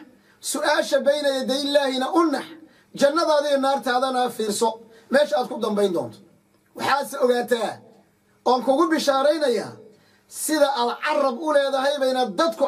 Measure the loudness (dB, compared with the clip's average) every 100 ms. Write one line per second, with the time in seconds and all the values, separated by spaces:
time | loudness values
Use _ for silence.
0 | -18 -20 _ _ -8 -4 0 0 0 0
1 | 2 0 0 -2 -2 -2 0 2 2 0
2 | 0 2 2 0 -6 -16 -20 _ _ 0
3 | 2 2 2 2 2 0 0 -2 -2 -2
4 | 0 0 -2 -4 -6 -2 -2 -2 -12 -20
5 | 0 2 2 0 -2 -4 -4 0 0 -2
6 | -6 -12 -20 _ _ _ _ -8 -2 -2
7 | -2 0 0 2 0 -2 -2 -6 -16 -20
8 | _ _ _ _ 0 2 2 2 2 2
9 | 0 2 2 2 0 -2 -4 -12 -20 -20
10 | _ _ _ -10 -2 2 2 2 -2 -2
11 | -2 0 0 -2 0 0 2 0 -2 0
12 | 0 0 -2 0 -2 0